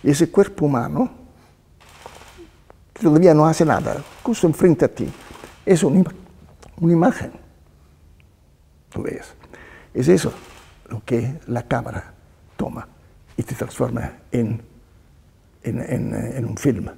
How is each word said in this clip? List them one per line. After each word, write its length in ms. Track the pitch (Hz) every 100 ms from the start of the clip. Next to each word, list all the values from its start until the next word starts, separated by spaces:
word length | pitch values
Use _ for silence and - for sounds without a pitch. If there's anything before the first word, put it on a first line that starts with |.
Y 80 | 123
ese 180 | 143 165
cuerpo 360 | - 196 - 147
humano 440 | 131 127 151 247 - - _ _ _ _ _ - - - - - - - _ _ - _ -
todavía 340 | 180 151 180
no 120 | 151 156
hace 180 | 156
nada, 380 | 160 113 - - 147 -
justo 240 | - 226 170
enfrente 380 | - 185 156
a 40 | 139
ti. 200 | - 73 - - - - -
Es 180 | - 180
una 180 | 175 190
ima-, 140 | 180 - - - - - - -
una 120 | 170
imagen. 400 | 170 185 - - - - _ _ _ _ _ - _ _ _ _ _ _ _ _
Tú 140 | -
ves. 320 | - - - - - - - - -
Es 140 | - 131
eso 240 | 180 - - - - - - -
lo 140 | 110
que 340 | - 120 117 156 -
la 160 | 120
cámara 480 | - 120 117 104 - - _ _ - -
toma 320 | - - - _ - - _ -
y 60 |
te 120 | -
transforma 580 | 131 120 - 120 120 - - -
en, 300 | 123 113 113 - - _ _ _ _ _ _ _ _
en, 180 | 127 120
en, 340 | - 123 110
en 300 | 107 113 135
un 120 | 117 107
film. 320 | 143 107 73